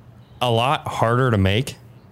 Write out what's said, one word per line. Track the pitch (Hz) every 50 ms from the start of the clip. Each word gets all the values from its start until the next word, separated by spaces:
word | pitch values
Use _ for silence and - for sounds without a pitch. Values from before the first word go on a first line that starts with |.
| - - - - - - - -
a | 120 123
lot | 117 113 120 135 151 - - -
harder | - - 113 113 117 123 135 127
to | 113
make | 98 95 95 98 113 139 - - - - - - - - -